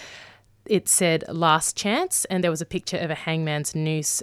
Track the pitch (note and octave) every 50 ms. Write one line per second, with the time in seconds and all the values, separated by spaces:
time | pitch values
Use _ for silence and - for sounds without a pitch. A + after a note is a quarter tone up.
0 | - - - - - - - _ _ _ _ _ _ - G#3 F3+ - - - -
1 | F3+ E3+ D#3+ D#3+ - - - E3 E3+ D#3+ D#3 D#3+ - - - - - G3+ A3+ D#4
2 | F#4 F4+ - - - - F#3+ F3+ F3+ E3+ D#3+ D#3+ E3+ - - F3 - - F#3 -
3 | E3+ D#3 D3+ - - E3 D#3+ D#3+ D#3+ D3+ D3+ D3+ D3 - - D#3 D#3 D#3 D#3 D#3
4 | D3 - - -